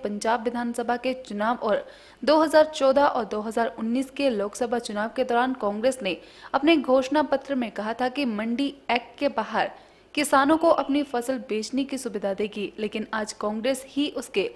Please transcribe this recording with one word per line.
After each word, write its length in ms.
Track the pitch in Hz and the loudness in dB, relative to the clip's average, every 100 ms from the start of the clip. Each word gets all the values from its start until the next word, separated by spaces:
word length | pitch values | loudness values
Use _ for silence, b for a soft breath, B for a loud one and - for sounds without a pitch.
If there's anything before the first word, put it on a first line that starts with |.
पंजाब 420 | 208 208 220 233 | -4 -2 0 0
विधानसभा 520 | 233 240 240 240 233 240 | 0 -2 -4 -4 -2 -2
के 160 | 254 254 | -2 -4
चुनाव 380 | - 208 220 240 | -6 -2 -2 0
और 260 | 226 196 - B B B | 0 0 -2 B B B
दो 160 | 240 311 | 4 4
हज़ार 240 | 320 311 311 | 6 6 4
चौदह 380 | 311 269 269 | 4 4 6
और 200 | 285 247 208 | 4 2 -4
दो 140 | 214 | -6
हज़ार 340 | 220 233 226 - | -4 -2 -2 -2
उन्नीस 320 | 226 254 269 | -2 -2 -2
के 200 | - 277 | 0 0
लोकसभा 480 | 208 208 - 240 240 | 0 -4 -4 -2 -2
चुनाव 300 | 233 208 226 262 | -4 -4 -4 -2
के 80 | |
दौरान 300 | 247 233 262 254 | 0 2 2 0
कांग्रेस 380 | 202 214 254 262 | -2 2 0 0
ने 140 | 190 160 B B B | -4 -4 B B B
अपने 220 | - 311 320 | 2 4 4
घोषणा 460 | 247 262 262 302 | 4 2 4 0
पत्र 300 | 277 269 - | 2 0 0
में 160 | 262 220 | -4 -2
कहा 200 | - 214 | -4 -6
था 140 | 226 254 | -2 -2
कि 160 | 269 254 | 0 -2
मंडी 460 | 208 226 240 277 - - | -2 -2 -2 -2 -4 0
एक्ट 280 | 240 - - | 0 -2 -4
के 100 | 285 | -2
बाहर 400 | 220 208 208 143 B B B B | -2 -4 -2 -2 B B B B
किसानों 420 | 294 285 277 277 320 | -4 2 4 4 4
को 120 | 330 | 4
अपनी 320 | 302 277 285 | 2 2 -2
फसल 340 | 277 240 240 262 208 | 0 -4 -4 -6 -4
बेचने 360 | 214 214 254 | -6 -4 -4
की 140 | 277 262 | -4 -6
सुविधा 340 | 226 196 196 | -6 -4 -4
देगी, 380 | 196 208 208 190 - | -2 -4 -4 -8 -6
लेकिन 280 | 214 220 - | -6 -6 -6
आज 180 | 220 214 | -6 -6
कांग्रेस 500 | - 208 220 247 262 - | -6 -6 -2 -2 -4 -4
ही 220 | 277 294 | -4 -2
उसके 400 | 277 - 202 - | -4 -4 -2 -2